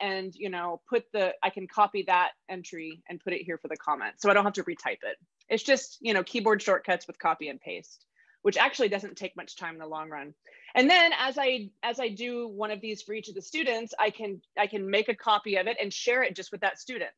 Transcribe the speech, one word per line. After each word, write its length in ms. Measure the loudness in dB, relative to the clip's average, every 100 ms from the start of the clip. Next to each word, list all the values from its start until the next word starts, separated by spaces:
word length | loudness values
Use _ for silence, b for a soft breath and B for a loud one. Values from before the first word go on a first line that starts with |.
and, 320 | -4 -4 -6 -8
you 140 | -8
know, 320 | -6 -6 -8 -2
put 180 | -2 -2
the, 200 | 0 0 0
I 80 | -2
can 180 | -2 -2
copy 360 | 2 2 2 2
that 240 | 4 2 -2 -12
entry 520 | -12 -12 -12 -12 -14 -14
and 120 | -12
put 120 | -6
it 80 | -6
here 140 | -6 -8
for 120 | -8
the 80 | -6
comment, 380 | -2 -2 -4 0
so 120 | 4
I 40 |
don't 100 | 6
have 100 | 4
to 100 | 0
retype 360 | -6 -6 -6 -6
it. 140 | -8 -10 _ _ -2
It's 140 | 0
just, 340 | 4 2 0 -6
you 120 | 0
know, 100 | 0
keyboard 380 | 0 0 2 2
shortcuts 460 | 2 2 2 -2 -2
with 100 | -4
copy 300 | -2 -2 -6
and 120 | -10
paste, 460 | -10 -12 -12 -20 _ _ _ _
which 160 | 2 4
actually 320 | 4 4 0
doesn't 260 | 0 -6 -10
take 200 | -12 -10
much 180 | -14 -12
time 180 | -12
in 60 | -10
the 80 | -10
long 220 | -8 -8
run. 240 | -10 -12 -16 b b b 4
And 140 | 6
then 220 | 8 6 4
as 200 | 0 0
I, 320 | 0 0 -4 _
as 180 | -4 -2
I 80 | -4
do 400 | -4 -6 -4 -6
one 220 | -4 -4
of 100 | -4
these 200 | -6 -8
for 120 | -8
each 160 | -8 -8
of 60 | -12
the 60 |
students, 520 | -6 -2 0 -2 -4 0
I 120 | 0
can, 320 | 0 -8 -8 _ 0
I 100 | 0
can 220 | -2 2
make 180 | 2 2
a 80 | 0
copy 400 | 2 2 2 0
of 120 | 0
it 100 | -2
and 120 | -4
share 300 | -2 0 2
it 120 | 0 -4
just 160 | -10
with 100 | -4
that 180 | -2 -2
student. 320 | -8 -6 -8